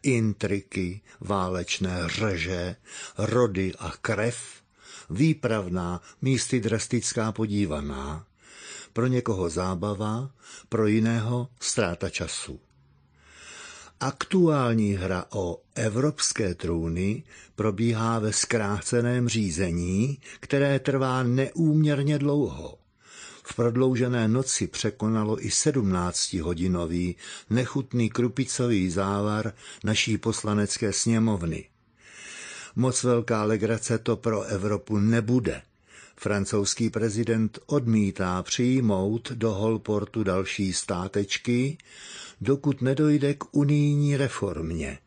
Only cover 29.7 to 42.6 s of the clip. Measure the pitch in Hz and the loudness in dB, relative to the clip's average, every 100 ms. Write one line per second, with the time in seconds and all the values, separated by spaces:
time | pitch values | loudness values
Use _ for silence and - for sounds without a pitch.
29.7 | - - 110 - 107 113 107 107 104 104 | -8 -2 0 0 0 0 -2 0 0 0
30.7 | - 107 95 - 113 113 101 82 80 - | 0 -2 0 2 4 4 2 -2 -6 -10
31.7 | _ _ _ - - - - - - - | _ _ _ -20 -20 -18 -16 -16 -16 -10
32.7 | - 127 123 127 120 117 110 107 110 107 | 0 0 2 2 2 2 0 2 2 2
33.7 | 113 - 113 - 113 117 107 98 101 104 | 0 0 -2 0 0 0 -2 -2 -2 0
34.7 | 104 - 107 104 117 107 123 98 - - | -2 0 2 4 2 2 0 0 -4 -10
35.7 | _ _ - - - 101 101 98 107 101 | _ _ -20 -20 -8 -2 0 0 0 0
36.7 | - 113 113 113 104 117 113 110 - - | 0 -2 0 -2 0 0 2 0 -2 -2
37.7 | 147 120 110 101 - 92 92 90 - 123 | -2 2 4 2 0 -2 -2 -2 0 2
38.7 | 131 120 95 98 113 - 123 113 95 110 | 4 2 2 0 -2 -6 -2 -2 0 0
39.7 | 110 107 104 101 113 98 92 95 - 95 | 0 0 -2 -2 -2 0 0 -2 -2 -2
40.7 | 87 - 90 95 104 101 - - 120 131 | -2 -4 -4 -2 -2 -2 -4 0 0 0
41.7 | 156 - - - - - - 104 139 | -4 -14 -20 -18 -16 -18 -6 0 2